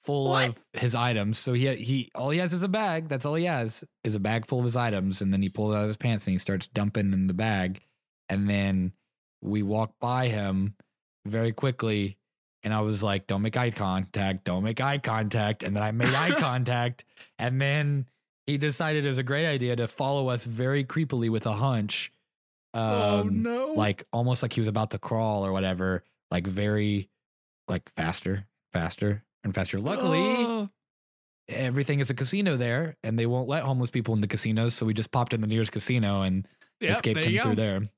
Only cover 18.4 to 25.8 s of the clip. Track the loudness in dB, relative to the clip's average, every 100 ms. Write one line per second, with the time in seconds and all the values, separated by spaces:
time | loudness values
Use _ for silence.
18.4 | -4 0 0 0 0 2 2 0 0 0
19.4 | 2 0 0 0 -2 -2 0 0 0 -2
20.4 | -4 -2 0 0 0 -2 0 0 2 0
21.4 | 0 0 2 2 0 -4 -8 _ _ _
22.4 | _ _ _ -4 0 2 2 2 2 2
23.4 | 0 -2 -2 0 0 0 -4 0 0 0
24.4 | 0 0 0 0 -2 -4 -4 -2 0 0
25.4 | 0 0 0 0